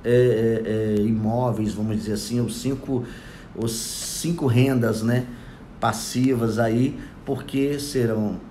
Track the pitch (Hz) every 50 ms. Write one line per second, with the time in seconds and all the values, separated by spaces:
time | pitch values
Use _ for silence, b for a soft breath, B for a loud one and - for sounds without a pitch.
0 | - 117 120 123 123 123 113 110 113 113 113 110 113 101 110 110 110 107 107 104
1 | 104 110 113 110 107 107 117 123 127 120 107 104 107 101 90 101 107 110 107 101
2 | - 110 104 101 - - 120 120 117 107 - - - 131 139 135 - 139 135 120
3 | B B B B B B B B B B - - 113 110 - - - - - -
4 | - - - - - 160 170 165 156 127 113 123 131 135 131 123 113 107 98 107
5 | 110 117 123 123 127 B B B B B B B B B - - - 113 107 -
6 | - - - 127 127 135 131 117 117 110 101 113 117 110 113 120 127 - B B
7 | B B B B - - 139 127 - - - 135 139 143 147 143 143 - - 131
8 | 120 110 110 110 107 101 87 - - -